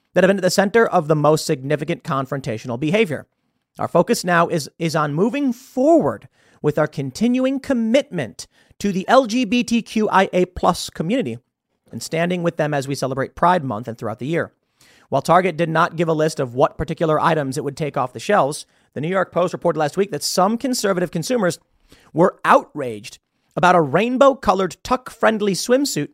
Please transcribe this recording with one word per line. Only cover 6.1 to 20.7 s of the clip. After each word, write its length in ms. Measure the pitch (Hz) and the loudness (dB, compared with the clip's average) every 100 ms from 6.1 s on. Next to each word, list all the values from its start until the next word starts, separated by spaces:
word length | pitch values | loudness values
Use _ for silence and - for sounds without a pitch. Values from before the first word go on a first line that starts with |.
| 104 - _ _ _ | -2 -12 _ _ _
with 180 | 151 151 | -2 0
our 80 | 151 | -2
continuing 720 | - 139 - 233 247 262 269 | -4 -8 -2 0 2 0 -2
commitment 880 | - 247 220 269 277 175 117 - - _ _ - | -2 -2 2 2 0 -6 -8 -10 -20 _ _ -6
to 120 | 202 | -2
the 160 | 185 175 | -2 4
L 200 | 247 254 | 4 4
G 180 | 240 220 | 0 0
B 180 | 240 | -2
T 180 | 233 233 | 0 -2
Q 280 | - 220 214 | -2 -2 2
I 200 | 185 196 | 2 2
A 120 | 180 180 | 0 -2
plus 440 | - 190 170 - | 0 0 0 -6
community 480 | - 165 262 143 113 _ _ _ _ _ | -6 -4 -2 -4 -8 _ _ _ _ _
and 100 | 131 | -14
standing 400 | - 160 175 180 | -6 -4 -2 0
with 160 | 170 - | -2 -2
them 160 | 151 | -2
as 140 | 143 131 | -2 -4
we 80 | 139 | -4
celebrate 400 | 131 131 131 - | -4 -2 -6 0
Pride 280 | 175 180 | 2 2
Month 240 | 135 107 117 | -2 -6 -8
and 100 | - | -10
throughout 220 | 110 110 | -8 -6
the 60 | 127 | -4
year. 280 | 165 98 _ _ _ _ _ _ | -4 -4 _ _ _ _ _ _
While 120 | 135 | -2
Target 360 | - 170 185 156 | 4 4 2 -2
did 120 | 165 | -2
not 260 | 160 170 165 | 0 0 0
give 120 | 165 | -2
a 60 | |
list 260 | 156 156 - | 0 0 -2
of 160 | 131 123 | -4 0
what 220 | 151 - | 0 0
particular 420 | 120 160 160 151 | -8 -2 0 2
items 380 | 151 156 135 139 | 2 0 -2 -4
it 60 | |
would 140 | 139 139 | -6 -6
take 200 | 147 139 | -4 -4
off 160 | 127 | -4
the 60 | 117 | -6
shelves, 460 | - 208 139 156 - _ _ | 0 2 2 -2 -14 _ _
the 80 | 123 | -8
New 80 | 156 | -4
York 220 | 190 180 | -2 -2
Post 220 | 170 180 | 0 -2
reported 240 | 143 170 156 | 0 -2 0
last 200 | 147 - | -2 -2
week 120 | 202 | -4
that 140 | 143 | -4
some 340 | - - 190 233 | -2 0 0 0
conservative 540 | 262 | -4